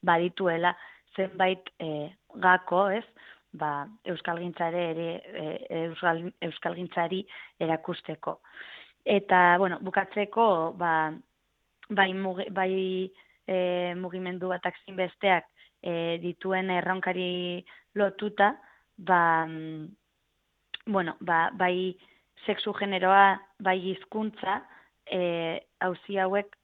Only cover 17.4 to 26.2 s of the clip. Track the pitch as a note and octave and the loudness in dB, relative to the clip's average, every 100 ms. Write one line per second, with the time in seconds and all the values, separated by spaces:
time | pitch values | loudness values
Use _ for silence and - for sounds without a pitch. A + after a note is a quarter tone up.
17.4 | F3+ F3 - - _ G#3 G3+ F#3+ G#3 G#3 | -6 -8 -12 -20 _ 0 0 0 -8 4
18.4 | G3+ D4 - _ _ - F3 F3+ E3+ E3 | 2 2 -14 _ _ -12 2 4 6 4
19.4 | D#3+ D#3+ D#3+ D#3+ D#3 G3+ _ _ _ _ | 0 -6 -10 -10 -12 -16 _ _ _ _
20.4 | _ _ _ - - G3 E3+ - F3+ E3 | _ _ _ -14 -2 0 -2 -6 0 2
21.4 | E3 G#3 F#3 F3+ F#3 F3+ _ _ _ _ | 2 2 0 0 -2 -6 _ _ _ _
22.4 | - G3+ - G3 G3+ F#3+ F#3 G3 G3 F#3+ | -6 -4 -4 -4 -2 0 6 8 8 6
23.4 | - _ F#3+ F#3 F3+ F#3 - G#3+ G#3+ - | -6 _ 0 0 -2 -6 -6 -6 -6 -4
24.4 | F#3+ G#3+ - - _ _ - F#3 F3 E3+ | -4 -4 -6 -20 _ _ -6 -2 0 -2
25.4 | E3 E3 _ _ F#3 F3+ - G3 | -4 -6 _ _ -4 -4 -4 0